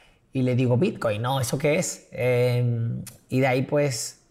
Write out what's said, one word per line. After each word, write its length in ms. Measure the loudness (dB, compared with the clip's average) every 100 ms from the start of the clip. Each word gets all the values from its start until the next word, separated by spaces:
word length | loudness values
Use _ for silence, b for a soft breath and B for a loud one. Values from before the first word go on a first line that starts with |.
| b b _
Y 100 | -2
le 140 | 0 2
digo, 220 | 2 2
"Bitcoin, 420 | 0 0 -4 -2
no, 200 | -2 -2
¿eso 180 | -2 0
qué 180 | 0 0
es?". 320 | -2 -6 -12
Em, 920 | -4 0 2 2 2 0 0 -2 -6 -10 -18 _
y 120 | 0
de 60 | 2
ahí, 160 | 2
pues, 540 | 0 0 0 -2 -8 -12 _